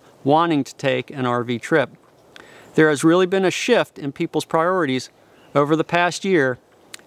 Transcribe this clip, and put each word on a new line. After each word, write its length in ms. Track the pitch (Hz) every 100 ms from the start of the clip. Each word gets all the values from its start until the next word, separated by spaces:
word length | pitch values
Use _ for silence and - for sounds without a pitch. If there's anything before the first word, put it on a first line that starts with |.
| - _
wanting 400 | 135 156 170 147
to 120 | - -
take 360 | 139 127 -
an 140 | 147 123
R 180 | 120
V 160 | 120 117
trip." 300 | - 160 123 - _ _ _ - - - - -
There 140 | 156
has 140 | 143
really 240 | 160 175 185
been 180 | 190 185
a 60 |
shift 480 | - - 214 151 -
in 120 | 143
people's 340 | - 170 160 -
priorities 680 | 160 170 185 147 127 - _ _ _ _
over 220 | 143 147 156
the 80 |
past 420 | - 170 175 - 196
year 320 | 175 131 123 _ _ _ -